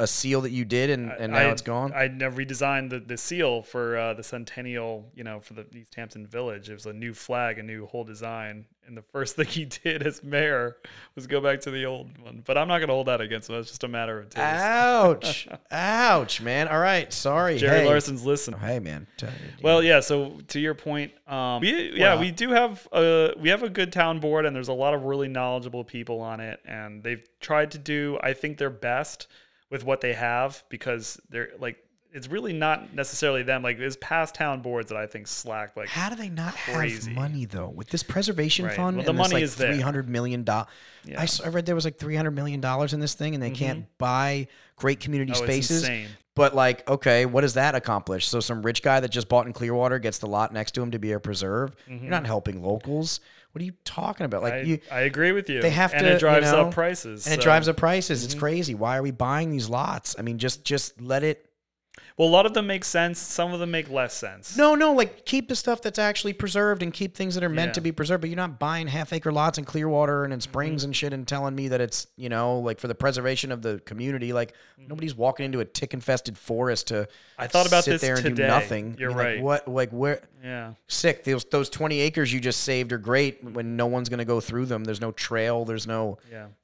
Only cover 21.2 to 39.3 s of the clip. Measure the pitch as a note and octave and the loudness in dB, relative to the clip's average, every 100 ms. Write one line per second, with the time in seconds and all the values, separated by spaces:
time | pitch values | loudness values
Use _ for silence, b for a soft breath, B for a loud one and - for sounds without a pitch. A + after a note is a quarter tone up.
21.2 | - C3 B2+ A#2+ F#3+ E4 - - F#3+ D#3+ | -10 -4 -2 0 0 0 -2 4 6 6
22.2 | F3+ E3+ B3 A#3+ A#3+ G3 - E3+ E3 D#3+ | 2 0 2 4 4 0 0 4 6 6
23.2 | D#3+ - D#3 G#3 A#3 F#3 F3+ F3+ E3 D#3+ | 4 4 2 2 0 -2 0 2 2 2
24.2 | D3+ D#3 D3+ C3 B2+ B2+ C#3 D3 C3+ C#3 | 0 2 2 -2 -4 0 2 2 0 -2
25.2 | C3+ C3 B2+ B2+ A#2+ B2 A#2 A#2+ A#2 A2+ | -2 -2 -2 -2 -6 -10 -10 -10 -8 -6
26.2 | A2+ A2+ A2+ - - A2 G#2+ G#2+ A#2 A#2 | -6 -8 -10 -12 -12 -12 -12 -10 -6 -6
27.2 | - _ - D3+ D3+ D3+ C#3+ D3 D3 C#3 | -10 _ 0 2 2 -2 -4 -2 -2 -2
28.2 | C3 C3+ D3+ D3 C#3 A2+ A#2+ B2+ D3 - | -2 -2 -6 -4 -6 -4 -2 -2 -4 -10
29.2 | - b b b _ C3+ B2+ C3+ B2 A2+ | -18 b b b _ -6 -2 0 0 0
30.2 | A#2+ A#2+ C3+ C#3 - A#2 C3 A#2 G#2+ - | 0 0 -2 -6 -16 -10 -6 -6 -6 -12
31.2 | _ A#2 A#2+ B2+ B2+ A2 _ _ _ D3 | _ -8 -8 -8 -10 -10 _ _ _ -16
32.2 | B2+ G3 A3+ D#3+ D#3 D3+ - C#3 C3+ - | -8 -6 -4 -2 0 0 -4 -6 -4 0
33.2 | D3 C3 B2 C3 B2 A#2 C3 C3+ - E3 | 0 0 0 0 -2 -2 -6 -8 -2 -2
34.2 | D#3 - D3+ C3 B2 A#2+ A2 G#2+ G#2+ A2 | -2 -2 -4 -4 -4 -6 -4 -6 -8 -10
35.2 | G#2 - A#2+ G#2+ G#2 A2 G2+ E3 G3 A3+ | -12 -10 -8 -8 -8 -10 -8 -4 -6 -6
36.2 | G3+ E3 E3+ - - E3 A#2 A2 A#2 B2 | -8 -6 -6 -6 -4 -2 -2 -4 -6 -4
37.2 | C#3+ D3 A2 G2 F2+ D#2+ A2 E3+ - F#3+ | -4 -4 -6 -6 -8 -10 -6 -6 -4 -2
38.2 | G3+ E3+ D#3 F#3 F3+ - F#3 F3+ - E3 | 0 0 0 0 0 0 0 0 0 2
39.2 | F3+ | 4